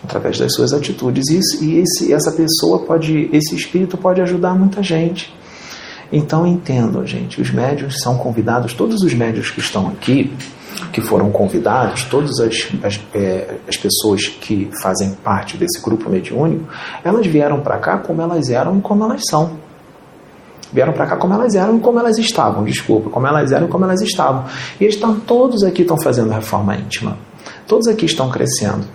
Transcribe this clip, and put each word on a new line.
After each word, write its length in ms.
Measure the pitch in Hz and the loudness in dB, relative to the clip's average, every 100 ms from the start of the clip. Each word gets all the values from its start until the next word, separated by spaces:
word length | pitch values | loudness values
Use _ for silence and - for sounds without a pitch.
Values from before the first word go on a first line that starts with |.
Através 360 | - - 135 - | -4 -4 -2 0
das 140 | - | 0
suas 180 | - 127 | 2 2
atitudes. 560 | 143 143 - 127 131 135 | 2 -2 -2 0 0 2
E 80 | 175 | 2
isso, 260 | 190 - | 2 0
e 140 | 156 165 | 2 2
esse, 340 | 180 - 170 | 2 0 2
essa 200 | 151 156 | 2 2
pessoa 480 | 156 156 - 165 156 | 0 0 2 2 2
pode, 480 | - 165 156 156 - | 2 0 2 0 2
esse 220 | - 151 | 0 0
espírito 420 | 165 - 180 185 185 | -6 -2 -2 -2 0
pode 240 | 185 180 | 0 2
ajudar 340 | 180 180 180 | 2 0 2
muita 280 | 185 196 196 | 4 2 2
gente. 520 | 185 165 165 180 - - - - - - - - - | 0 0 0 -2 -10 -18 -20 -20 -18 -18 -16 -18 -2
Então 340 | 151 147 156 175 | 0 2 2 2
entendam, 600 | 175 - 127 113 - - | 0 0 0 2 0 -4
gente, 340 | - - - | -6 -6 -4
os 100 | 127 | -2
médiuns 500 | - 127 143 139 131 | 0 0 -2 -4 -4
são 160 | 120 127 | -2 -2
convidados, 560 | 131 113 110 120 120 | 0 -2 0 0 -2
todos 280 | - 226 220 | -2 0 2
os 120 | 175 | 2
médiuns 360 | 123 113 113 - | 2 0 -2 -4
que 100 | - | -6
estão 280 | - 202 185 | -4 -2 -2
aqui, 440 | - - 135 - - - - - - - | -2 0 2 2 -4 -14 -16 -14 -14 -6
que 80 | - | -6
foram 300 | - 98 101 | 0 2 2
convidados, 720 | 104 98 117 107 120 107 - | 2 0 0 2 2 0 -2
todas 340 | - 139 151 120 | -2 0 0 0
as, 300 | 113 - - 98 | 0 0 -4 -4
as, 180 | 101 101 - | -4 -6 -6
é, 420 | 104 95 92 - - - | -2 0 -2 -4 -12 -8
as 100 | - | -4
pessoas 500 | 101 - 107 98 - | -2 0 2 2 0
que 420 | - - 104 98 - | -8 -4 -4 -2 -4
fazem 320 | 95 95 98 - | -4 -2 -4 -4
parte 320 | - 98 - - | -2 -2 -4 -4
desse 240 | 117 - | -4 -2
grupo 280 | - 110 - | -2 -2 0
mediúnico, 580 | 92 - 120 160 160 - - - - | -2 -2 0 0 0 -6 -12 -14 -6
elas 240 | 175 220 190 | 0 2 4
vieram 340 | 151 147 143 | 4 2 0
pra 180 | - 104 | -2 -2
cá 200 | - 196 | -2 -2
como 220 | - 160 | -2 -2
elas 300 | 170 170 131 | -2 -2 0
eram 280 | 120 165 196 | 0 2 0
e 20 | |
como 220 | - 208 | 2 0
elas 180 | 220 - - | 0 -2 -2
são. 240 | 151 165 - - - - - - - - - - - - | 0 0 -4 -16 -20 -20 -20 -20 -20 -20 -20 -20 -20 -2
Vieram 200 | 127 143 | 2 2
pra 140 | 151 - | 2 -2
cá 100 | - | 0
como 160 | 190 | 2
elas 220 | 208 247 | 2 2
eram 240 | 196 196 226 | 2 4 4
e 20 | |
como 180 | 240 233 | 4 2
elas 200 | 240 220 | 2 2
estavam, 440 | 220 - 113 104 | 2 2 2 2
desculpa, 440 | 107 - - 110 107 | -2 -2 2 2 2
como 180 | 120 135 | 0 2
elas 260 | 151 139 | 2 2
eram 140 | 139 175 | 2 2
e 40 | |
como 140 | 180 | 2
elas 180 | 185 185 | 2 2
estavam. 420 | 208 - 143 131 - - - - | 0 0 2 0 -4 -10 -12 0
E 60 | |
eles 120 | 208 208 | 2 2
estão, 220 | 226 214 | 0 0
todos 440 | - 240 262 220 | 2 4 4 4
aqui 180 | 190 180 | 2 2
estão 140 | 175 156 | 2 2
fazendo 340 | 143 120 110 | 2 2 0
reforma 460 | 110 - 101 101 - | -2 -2 -2 0 -2
íntima. 400 | - - 110 - - - - - - | -6 -6 -6 -8 -14 -20 -18 -18 0
Todos 220 | 226 226 | 2 4
aqui 160 | 214 | 2
estão 240 | 160 - 131 | 0 0 -2
crescendo. 560 | - 131 - 104 - - | 0 -2 0 -2 -2 -6